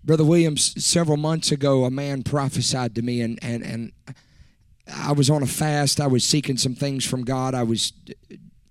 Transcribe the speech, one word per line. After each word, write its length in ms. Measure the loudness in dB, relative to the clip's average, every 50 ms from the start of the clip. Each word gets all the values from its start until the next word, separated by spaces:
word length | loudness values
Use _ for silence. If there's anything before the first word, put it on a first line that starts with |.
| 2
Brother 200 | 2 4 4 6
Williams, 600 | 6 6 6 4 4 2 0 -2 -2 -2 -2 -2
several 340 | 0 2 2 2 2 0
months 340 | 0 0 -2 -2 -2 0 -2
ago, 320 | -2 2 2 2 4 4 2
a 80 | 2
man 320 | -2 -4 -4 -4 -6 -4 -4
prophesied 720 | -2 -2 0 -2 -2 -2 -2 -2 -2 -2 -2 -2 -2 -4
to 60 | -4
me, 200 | -4 -2 -2 -2
and, 160 | -2 -4 -4 -6
and, 220 | -6 -6 -6 -6 -6
and 280 | -8 -8 -8 -10 -10 -14 _ _ -20 -20 _ _ _ _ -20 -20 -20 _ _ _ _ -20 _ _
I 240 | -16 -12 -8 -2 0
was 180 | 2 4 4 4
on 140 | 4 2 2
a 40 |
fast. 520 | -2 -2 -2 0 0 2 2 2 2 0 0
I 80 | 2
was 160 | 2 2 2 2
seeking 340 | 2 0 0 0 -2 -2
some 160 | -2 -2 -4 -2
things 320 | -4 -4 -4 -2 -4 -4
from 200 | -4 -4 -4 -4
God. 280 | -4 -2 -2 -2 -2 0
I 100 | 0 0
was, 280 | 0 0 -2 -2 -6 -8 -12 -20 -20 -20 _ _ _ -20 -20 -20 -20 _ _ _ _